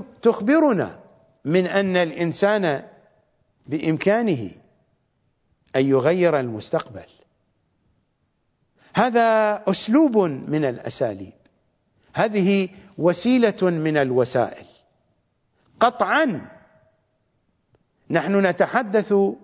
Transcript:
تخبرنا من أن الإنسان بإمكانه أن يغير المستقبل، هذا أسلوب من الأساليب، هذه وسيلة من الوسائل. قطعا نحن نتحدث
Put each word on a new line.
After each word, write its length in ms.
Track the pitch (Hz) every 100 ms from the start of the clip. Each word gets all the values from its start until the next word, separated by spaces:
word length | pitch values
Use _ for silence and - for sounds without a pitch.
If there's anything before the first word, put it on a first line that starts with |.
| 202 -
تخبرنا 760 | 233 - 202 311 302 196 104 82 - _ _ _
من 220 | 135 180 180
أن 300 | 196 196 180
الإنسان 840 | 170 147 170 156 202 214 175 139 - - _ _ _ _ _ _ -
بإمكانه 840 | 151 160 160 190 214 233 143 98 - _ _ _ _ _ _ _ _ _ _ _ 131
أن 100 | 135
يغير 540 | 135 131 185 175 151
المستقبل، 680 | 127 110 - 160 - 98 - _ _ _ _ _ _ _ _ _ _ _ _ _ _ _ _ _ _
هذا 680 | - 240 233 226 220 214 208 202
أسلوب 480 | 190 - 254 311 220 180
من 380 | 135 - 151
الأساليب، 680 | 143 120 - - 123 98 92 - _ _ _ _ _ _ _ -
هذه 520 | 214 208 185 196 185 - - -
وسيلة 640 | 160 175 240 254 226 202
من 340 | 185 170 156 151
الوسائل. 720 | 135 127 123 127 110 - - _ _ _ _ _ _ _ _ _ _ -
قطعا 680 | 233 240 190 247 311 151 104 - _ _ _ _ _ _ _ _ _ _ _ _ _ _ -
نحن 360 | 160 151 202 190
نتحدث 680 | 175 180 233 226 214 - 202 196 220